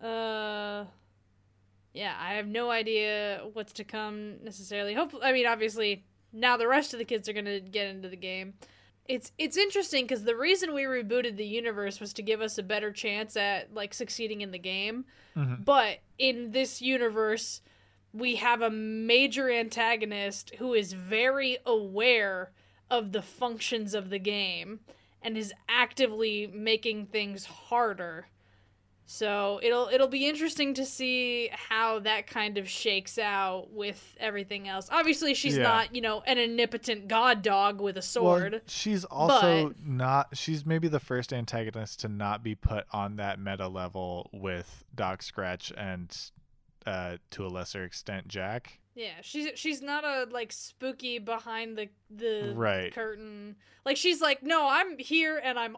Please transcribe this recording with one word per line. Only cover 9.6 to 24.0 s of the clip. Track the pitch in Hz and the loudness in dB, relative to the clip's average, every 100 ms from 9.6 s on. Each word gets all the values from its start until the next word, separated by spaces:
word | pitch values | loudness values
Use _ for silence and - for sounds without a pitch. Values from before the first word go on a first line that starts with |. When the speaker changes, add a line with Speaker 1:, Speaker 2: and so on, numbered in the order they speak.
| 403 403 - 277 254 | 2 2 0 0 0
Speaker 1:
'cause | 247 | -2
the | 214 233 | 0 2
reason | 311 381 349 | 4 2 2
we | 285 | -2
rebooted | 269 254 202 247 240 202 | 0 -2 0 0 0 -4
the | 208 | -4
universe | 226 233 202 202 202 | -2 -2 -2 -4 -6
was | 208 | -10
to | - | -6
give | 208 220 | -2 0
us | 214 214 | -2 -4
a | |
better | 190 208 208 | -2 -2 -2
chance | 202 214 208 214 214 | -4 -4 -4 -4 0
at, | 202 190 - | 0 0 -4
like, | 214 202 | -8 -8
succeeding | - 247 - 220 214 | -6 -6 -4 -4 -4
in | 196 | -8
the | 180 | -8
game. | 185 190 202 240 262 - - 156 | -6 -4 -4 -6 -10 -16 -10 -2
Speaker 2:
Mm-hmm. | 135 123 | -2 0
Speaker 1:
But | 202 277 214 - _ - | 6 6 6 0 _ 0
in | 262 240 240 | 2 2 -2
this | 254 262 - | 0 0 0
universe, | 254 262 233 214 214 220 - - _ _ _ _ _ | 0 2 2 2 2 0 -2 -8 _ _ _ _ _
we | 214 247 233 | -4 -2 2
have | 240 233 | 2 4
a | 226 | 2
major | 220 220 220 226 247 277 240 262 | 0 -4 -2 4 6 6 4 2
antagonist | 233 226 233 226 233 214 202 202 196 - - | 2 0 0 2 2 0 -2 -4 -6 -12 -6
who | 254 | 2
is | 226 185 | 2 2
very | 185 180 214 254 277 262 247 | -4 -2 2 4 4 0 0
aware | - 220 196 196 247 233 202 185 180 _ _ _ - | 2 2 2 4 6 6 4 -2 -6 _ _ _ -2
of | 240 202 | -2 0
the | 202 | -4
functions | 202 - 247 226 - 233 208 | -4 -4 -4 -2 -4 -2 -2
of | 208 | -4